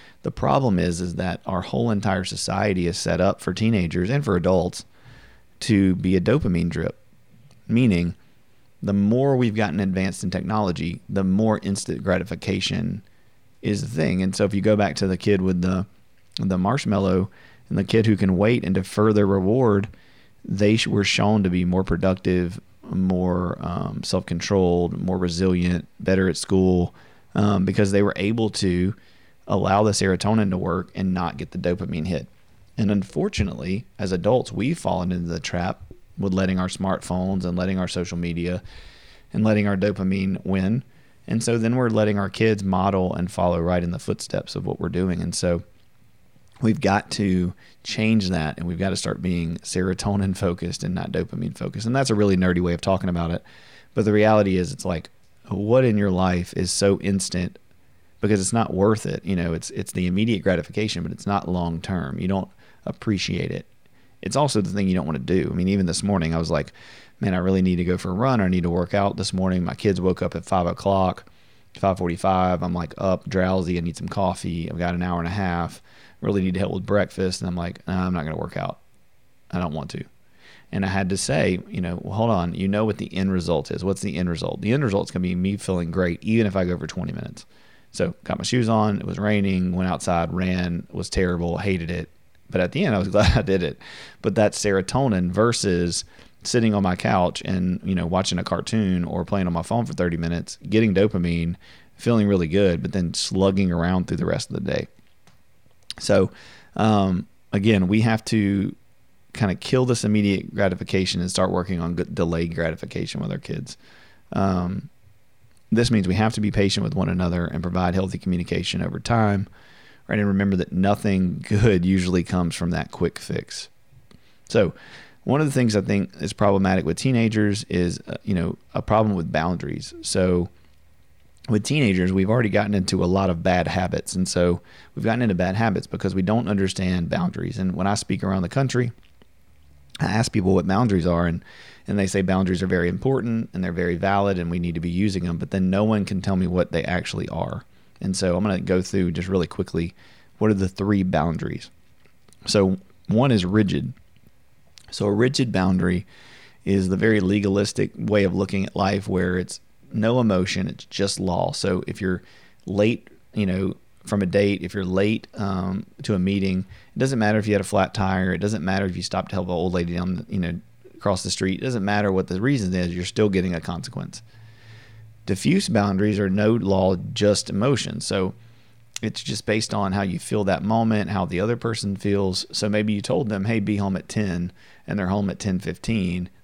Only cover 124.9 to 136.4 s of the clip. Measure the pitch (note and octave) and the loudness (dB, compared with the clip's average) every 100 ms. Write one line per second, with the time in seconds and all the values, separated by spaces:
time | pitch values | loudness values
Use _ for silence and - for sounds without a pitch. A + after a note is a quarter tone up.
124.9 | - - - - C3+ D3+ C3 A#2+ G#2 F#2+ | -20 -20 -10 0 2 2 2 2 2 2
125.9 | G2+ - - - - G#2 G2 F#2+ F#2+ E2 | 0 -2 -6 -8 0 4 4 4 2 0
126.9 | F2+ C3 B2 A2+ A2 G#2 G2+ - F2+ F2 | -2 2 2 2 2 2 0 -2 0 0
127.9 | - - - - F#2 E2+ - - - - | -2 -10 -10 -2 -2 -2 -4 -8 -6 2
128.9 | G#2+ A2 F#2+ E2 D#2 E2 F2 D2 D#2+ - | 4 4 0 0 0 0 -2 -4 -8 -10
129.9 | E4+ D#4+ G2 F#2 F2+ E2+ - - - - | -12 -4 2 2 2 0 -6 -20 -20 -20
130.9 | - - - - - - G#2+ G#2+ D3 B2 | -20 -20 -20 -20 -14 -2 0 2 2 4
131.9 | F#2 F2+ F#2+ F#2+ A#2+ A2 G2+ G2+ G#2 F2+ | 4 2 2 2 2 2 2 2 0 0
132.9 | F#2+ F2+ F#2+ F#2+ E2+ F#2 F2+ E2 F2+ F#2 | 0 2 2 2 0 2 2 2 -2 -2
133.9 | D2+ - F#2 F#2 - F2 F2 - - - | -2 -4 -4 -2 2 2 2 -4 -20 -16
134.9 | - A2 A2+ A#2+ F2+ F#2 G2 A2+ F2+ - | -4 -2 0 2 2 0 2 0 0 -4
135.9 | - G2 F#2 F#2 A2 | -4 -2 0 2 2